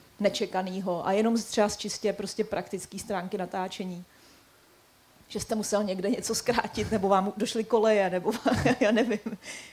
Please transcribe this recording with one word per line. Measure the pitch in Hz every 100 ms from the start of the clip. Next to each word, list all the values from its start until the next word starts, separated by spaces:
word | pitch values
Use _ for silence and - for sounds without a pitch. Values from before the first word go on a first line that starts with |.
| - -
nečekaného | 202 - 196 185 185 185 185 170 180
a |
jenom | 196 220 233
z, |
třeba | - - 208
z | -
čistě | 208 - 208
prostě | 196 196 -
praktický | 214 190 180 185 - 196
stránky | - 190 180 202
natáčení? | 180 190 190 - 185 175 175 - - - _ _ _ _ _ _ _ - -
Že | 214
jste | - 220
musel | 202 208
někde | 208 185 202
něco | 240 - 220
zkrátit, | - - - - 208
nebo | 214 190
vám | 196 202 -
došly | 226 226
koleje, | 220 226 220 214 185
nebo | 180 175 226 - 240
<laughs> | - 254
já | 208
nevím. | 220 247 220 226 208 - - -